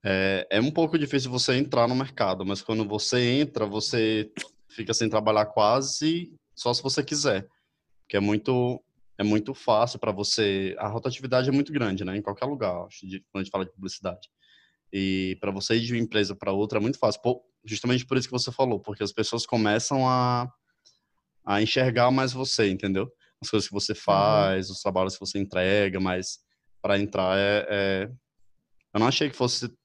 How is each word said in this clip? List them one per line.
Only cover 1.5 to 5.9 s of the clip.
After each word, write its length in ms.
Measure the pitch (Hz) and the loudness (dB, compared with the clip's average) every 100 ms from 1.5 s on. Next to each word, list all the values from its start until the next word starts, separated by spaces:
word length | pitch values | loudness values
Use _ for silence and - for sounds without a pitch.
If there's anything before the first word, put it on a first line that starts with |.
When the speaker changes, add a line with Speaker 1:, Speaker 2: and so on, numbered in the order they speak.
| 127 | 0
Speaker 1:
entrar 300 | 139 131 117 | 2 2 2
no 80 | |
mercado, 500 | 127 131 - 98 92 95 | 2 -2 -2 0 0 -4
mas 160 | 98 | -4
quando 240 | - 110 104 | -2 -2 -2
você 320 | 104 - 123 | -2 0 0
entra, 460 | 120 131 147 120 107 | 2 2 0 -2 -4
você 640 | 104 - 120 110 107 107 - - _ _ | -4 -4 0 2 0 -4 -10 -18 _ _
fica 240 | - 107 | -12 -4
sem 140 | 113 113 | -2 0
trabalhar 360 | 107 107 107 107 | 0 2 2 2
quase 880 | - 104 123 135 | 2 4 4 0